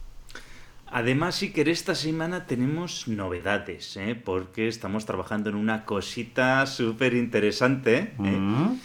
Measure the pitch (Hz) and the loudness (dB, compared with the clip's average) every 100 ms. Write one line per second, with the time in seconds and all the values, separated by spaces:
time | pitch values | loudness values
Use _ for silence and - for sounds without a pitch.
0 | - - - - - - - - - 123 | -12 -14 -16 -16 -16 -18 -18 -20 -6 0
1 | 117 135 175 175 202 160 147 170 - 147 | 2 2 2 0 0 2 2 2 0 -2
2 | 151 160 165 180 - 123 127 156 175 - | -2 -2 -2 -4 -2 0 0 0 -4 -6
3 | - 107 95 87 90 101 - 80 - 101 | -4 -4 -2 -2 0 0 -2 -10 -10 -6
4 | 101 120 98 92 92 - 113 117 98 107 | -4 -4 -2 -2 -2 -2 -2 -2 -4 -4
5 | 107 95 92 107 104 104 107 110 - 101 | -2 -4 -2 -2 -2 0 0 0 0 -2
6 | - 123 113 - 127 135 135 - 113 110 | -2 -6 -4 2 4 4 2 0 -2 2
7 | 131 120 117 110 104 - 127 135 123 127 | 2 2 2 2 2 4 2 4 4 4
8 | 220 120 98 98 98 120 190 254 | 2 -2 0 2 2 2 2 0